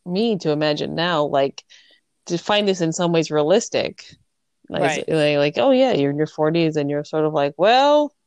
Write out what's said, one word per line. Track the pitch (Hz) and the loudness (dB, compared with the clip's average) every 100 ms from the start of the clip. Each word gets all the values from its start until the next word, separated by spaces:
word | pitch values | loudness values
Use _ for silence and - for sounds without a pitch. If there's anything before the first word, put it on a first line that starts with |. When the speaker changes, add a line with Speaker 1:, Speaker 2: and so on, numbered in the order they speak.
Speaker 1:
me | 175 185 233 190 | -8 -2 -2 -2
to | 160 | -2
imagine | 147 151 151 139 | 0 -2 -2 -4
now, | 156 175 160 | -4 -2 -2
like, | 147 139 139 - _ - _ _ _ _ - | 0 0 -2 -4 _ -20 _ _ _ _ -8
to | 170 | -6
find | - 208 208 | -2 0 0
this | 185 | 0
in | 165 | -2
some | 156 175 | -2 0
ways | 165 151 | 0 0
realistic. | 151 151 214 - 123 - - - - _ _ _ _ - | 0 2 2 2 -4 -4 -8 -20 -20 _ _ _ _ -10
Like, | 151 | -4
Speaker 2:
Right. | 160 147 - | -2 -2 -2
Speaker 1:
like, | 160 147 147 | 0 2 2
like, | 147 - | 0 2
"Oh, | 269 | 2
yeah, | 254 262 | 4 2
you're | 175 139 | 2 0
in | 143 | 0
your | 156 | -4
forties," | - 156 170 160 156 | 0 0 2 0 0
and | 143 | -2
you're | 147 | -4
sort | 143 156 | -4 -2
of | 156 | 0
like, | 151 143 151 | 0 -2 0
"Well, | 202 254 285 294 294 - | 2 4 4 2 0 -6